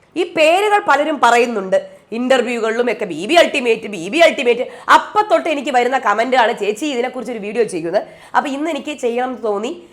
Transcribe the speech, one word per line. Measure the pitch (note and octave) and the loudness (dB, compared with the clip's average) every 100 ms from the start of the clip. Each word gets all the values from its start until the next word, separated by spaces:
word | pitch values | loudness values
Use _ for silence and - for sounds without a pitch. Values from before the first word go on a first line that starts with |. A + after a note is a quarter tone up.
| _ D#4 | _ -6
ഈ | F4 - | -4 2
പേരുകൾ | D#4 F4 G#4 G#4 D4+ | 4 4 4 2 2
പലരും | C#4 D4+ C#4+ | 0 2 2
പറയുന്നുണ്ട് | A#3+ A#3+ B3 A3 F#3+ F#3+ F#3+ - - | 4 4 2 -2 0 -2 -2 -18 -12
ഇന്റർവ്യൂകളിലും | A3+ B3+ B3+ A3+ A#3+ A3 A3+ A#3+ | -6 0 2 2 -2 -2 -2 -2
ഒക്കെ, | A3+ | -2
ബി | G3+ D3+ G3+ | -6 -6 0
ബി | |
അൾട്ടിമേറ്റ്, | E4+ D#4 D4 B3 A3+ - | 4 4 2 0 -2 -4
ബി | F3+ F3 | -10 -4
ബി | C#4+ | 2
അൾട്ടിമേറ്റ്. | E4 C4+ A#3+ A#3 B3 - - | 2 2 0 0 -2 -8 2
അപ്പം | D4+ - G#4 G#4 | 2 2 -2 2
തൊട്ട് | E4 F4 | 2 0
എനിക്ക് | D4 C#4+ | -4 0
വരുന്ന | B3+ A#3+ C4 | 2 2 0
കമന്റാണ്, | A3 G#3 B3 B3 A3+ A3 | 0 0 2 4 2 2
"ചേച്ചി, | G3+ G#3 | -4 -2
ഇതിനെക്കുറിച്ചൊരു | D4+ B3 B3 B3+ A#3 A3+ | -2 -2 -4 -6 -8 -8
വീഡിയോ | G3+ A3+ | -6 -2
ചെയ്യുന്നത്." | G3+ F3+ E3 F#3+ - - - - | -2 -2 -2 -2 -4 -16 -4 -2
അപ്പം | C4+ | -2
ഇന്ന് | C4+ D#4+ | -4 -4
എനിക്ക് | C#4+ D4+ D4 | -6 -8 -6
ചെയ്യണം | A#3+ A#3+ B3+ | -4 -2 -4
എന്ന് | A#3 | -4
തോന്നി. | A3 G3+ A#3 F4 - | -4 -4 -6 -10 -16